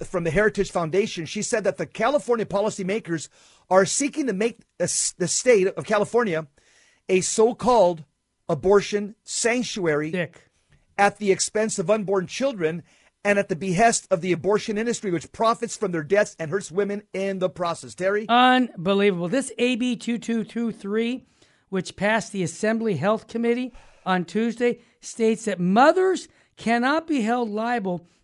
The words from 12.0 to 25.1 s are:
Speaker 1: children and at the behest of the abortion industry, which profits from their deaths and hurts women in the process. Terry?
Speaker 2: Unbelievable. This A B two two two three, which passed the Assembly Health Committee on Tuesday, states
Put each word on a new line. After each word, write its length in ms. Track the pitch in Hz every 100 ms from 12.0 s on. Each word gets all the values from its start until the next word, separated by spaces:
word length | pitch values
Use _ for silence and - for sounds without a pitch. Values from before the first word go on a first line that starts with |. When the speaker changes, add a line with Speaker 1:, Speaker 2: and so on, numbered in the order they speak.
| 185 196 170
Speaker 1:
children 560 | - 269 214 156 170 - _ _ _
and 160 | 202 202
at 100 | 196
the 60 | 170
behest 500 | 190 175 233 220 -
of 100 | 190
the 100 | 180
abortion 440 | 170 180 208 - 208
industry, 320 | 233 - 208
which 220 | 165 -
profits 440 | - 226 233 233 -
from 140 | 196
their 120 | 170
deaths 320 | 147 202 208 -
and 140 | 160
hurts 200 | 202 -
women 300 | 175 196 202 -
in 260 | 190 196 190
the 100 | 185
process. 460 | 180 170 165 123 -
Terry? 300 | 190 208 214
Speaker 2:
Unbelievable. 1000 | 240 254 254 247 190 170 196 202 175 170
This 220 | 262 - -
A 180 | 247 240
B 180 | 247 226
two 220 | 220 233
two 240 | - 226
two 280 | 214 226 233
three, 540 | - 196 220 233 262 - _ _ _ _
which 260 | 190 180 -
passed 360 | 202 220 -
the 100 | 196
Assembly 540 | 170 - 220 226 226 156
Health 300 | 185 214 -
Committee 460 | 233 233 240 254 - - _ 185
on 200 | 185 170
Tuesday, 540 | 208 233 226 240 - _ _
states 440 | -